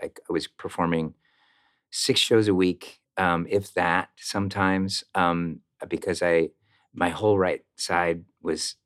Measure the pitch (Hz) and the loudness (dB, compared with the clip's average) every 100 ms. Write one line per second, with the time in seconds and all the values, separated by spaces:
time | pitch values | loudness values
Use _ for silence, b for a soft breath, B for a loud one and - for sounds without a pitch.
0 | 82 - - 85 - - 92 - 87 123 | -12 -12 -6 -4 -4 -10 -10 -2 0 0
1 | 78 - _ _ _ _ _ _ _ - | -2 -8 _ _ _ _ _ _ _ -4
2 | - 131 - 113 107 92 92 85 - - | 0 0 4 4 4 4 2 0 -8 -20
3 | _ - 92 85 85 101 98 - 87 87 | _ -2 0 0 0 -2 -2 -2 0 0
4 | - _ - 107 98 101 95 95 95 - | -2 _ -6 -4 -4 0 0 2 0 -4
5 | - 95 87 87 85 78 - _ - 82 | -4 0 2 2 -2 -6 -14 _ -8 -4
6 | - 85 87 85 80 - _ _ _ - | -4 0 2 4 2 -4 _ _ _ -4
7 | 87 80 107 98 90 71 - - - 87 | -2 0 2 4 2 -2 -8 -10 -2 0
8 | 87 85 - _ 82 78 - - | 0 -2 -6 _ -6 -4 -6 -10